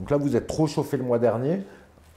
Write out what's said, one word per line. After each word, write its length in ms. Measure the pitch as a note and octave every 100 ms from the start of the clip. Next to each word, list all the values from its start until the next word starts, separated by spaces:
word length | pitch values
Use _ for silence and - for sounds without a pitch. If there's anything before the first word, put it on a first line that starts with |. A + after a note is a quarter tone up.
Donc 100 | F#2+
là, 60 | C#3+
vous 180 | C#3+
êtes 140 | A#2 -
trop 180 | - D#3
chauffé 300 | D#3 - C3
le 80 |
mois 160 | B2 A#2+
dernier, 400 | A#2 A2 C3+ F#3+ G3 - - - -